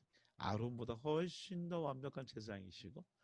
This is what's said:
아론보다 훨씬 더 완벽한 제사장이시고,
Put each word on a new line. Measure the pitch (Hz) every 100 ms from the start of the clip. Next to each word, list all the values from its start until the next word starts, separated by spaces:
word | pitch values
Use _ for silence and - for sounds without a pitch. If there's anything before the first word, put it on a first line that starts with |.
| _ _ _ -
아론보다 | - 104 120 120 117 117
훨씬 | 147 151 175 - - 180 175
더 | 175
완벽한 | 151 131 139 135 127
제사장이시고, | - 107 98 95 87 101 156 180 _